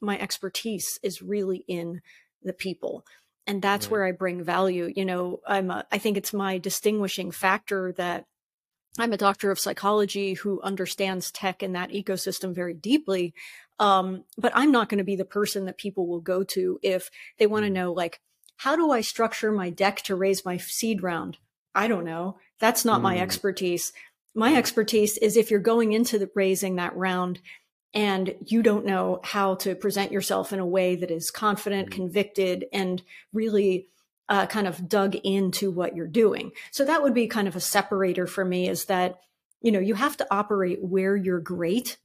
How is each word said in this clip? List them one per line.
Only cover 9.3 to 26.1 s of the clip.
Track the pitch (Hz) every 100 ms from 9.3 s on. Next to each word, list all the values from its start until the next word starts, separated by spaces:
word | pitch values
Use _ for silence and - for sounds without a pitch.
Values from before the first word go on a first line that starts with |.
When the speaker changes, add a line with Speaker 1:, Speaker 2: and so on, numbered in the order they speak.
| 190 202
Speaker 1:
of | 190
psychology | 196 - 196 214 202 202 196
who | 190 208 185
understands | 196 196 180 - 196 185 -
tech | - 190 190
and | 196 180
that | 180
ecosystem | 202 196 185 190 190 190
very | 175 175
deeply. | 165 202 302 302 190 175 - - - - -
Um, | 208 190 190 185 - -
but | 240
I'm | - 294
not | 247 214
gonna | 202
be | 190 196
the | 190
person | 208 202 202 190
that | -
people | 202 190 175
will | 175
go | 165 185
to | 196 190 185 -
if | 196 185 - - - -
they | 208
wanna | 214 208
Speaker 2:
Mm. |
Speaker 1:
know, | 185 180
like, | 175 170 - _ _ _ -
"How | 269 330
do | 320
I | 247
structure | 214 - 226 - 220
my | 214 180
deck | 165 196 196
to | - 185
raise | 190 190
my | 185 180
seed | - - 226 202
round?" | 180 165 175 - _ _ _
I | 196 220
don't | 196
know. | 165 165 185 - _ _
That's | 220 233
not | 233 208
my | 190 180
Speaker 2:
Mm. |
Speaker 1:
expertise. | 190 190 202 190 180 175 - - - _ _
My | 220 226
Speaker 2:
Right. | 277
Speaker 1:
expertise | 240 - 214 226 208 -
is | 220 226
if | 214
you're | 208
going | 190 233 220
into | 214 240